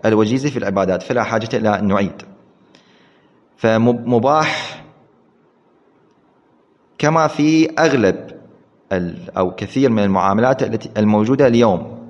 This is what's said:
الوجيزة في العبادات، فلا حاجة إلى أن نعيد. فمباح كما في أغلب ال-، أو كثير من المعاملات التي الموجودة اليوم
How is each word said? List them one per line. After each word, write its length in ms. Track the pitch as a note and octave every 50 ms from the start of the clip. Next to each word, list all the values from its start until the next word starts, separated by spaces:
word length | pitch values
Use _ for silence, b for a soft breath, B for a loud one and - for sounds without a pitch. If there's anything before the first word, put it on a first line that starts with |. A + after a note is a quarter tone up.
| -
الوجيزة 440 | A2 A2 G#2+ A2 G#2+ A#2+ C3 C3+ D3
في 100 | B2+ A#2+
العبادات، 440 | F#2+ G2 G2 G2 F#2+ F2+ F#2 F2+ -
فلا 200 | - A#2+ A#2+ A2
حاجة 260 | A2+ A#2 A2+ A2 A2+ -
إلى 260 | A#2 A2 A2 G#2 F#2
أن 80 | G#2 G2+
نعيد. 340 | F#2+ G2+ G2+ F2 - - - - - _ _ _ _ _ b b b b b b b b b b b b b b b b b _ _ _
فمباح 1300 | - A2+ A2 A2+ A2+ B2 A#2+ A#2 A#2 A2+ B2 A#2 A2 C3+ D3 D#3 D#3 - - - - - - - - - - _ _ _ _ _ _ _ _ _ _ _ _ _ _ _ _ _ _ _ _ _ _ _ _ _ _ _ _ _ _ _ _ _ _ _ _ _ _ _ _ _
كما 300 | - D3 D#3 E3 D#3 D3+
في 420 | D3+ - D3 D3+ D#3+ D#3+ D#3+ D#3 - -
أغلب 480 | D#3 E3 C#3 C3 G#2+ F#2 F2 - - - - - - - - _ _ _ _ _ _ _
ال-، 460 | G2 F#2 F2+ F2 E2+ F2 - - - F#2+
أو 140 | F#2 F2+
كثير 380 | F2+ - G#2+ F#2+ - C3 C#3 C3
من 140 | A2+ G#2+ G2+
المعاملات 600 | G2+ F#2+ F#2+ F2+ G2 G2 G#2+ A#2 B2+ C#3 C#3 C#3
التي 260 | - A2+ A2 - A2+ - A2
الموجودة 500 | G#2+ G#2 G#2+ G#2+ G#2+ A2+ C3+ C3 C#3+ B2+
اليوم 520 | A#2 A#2 A#2+ A2 F#2+ - - - - - - -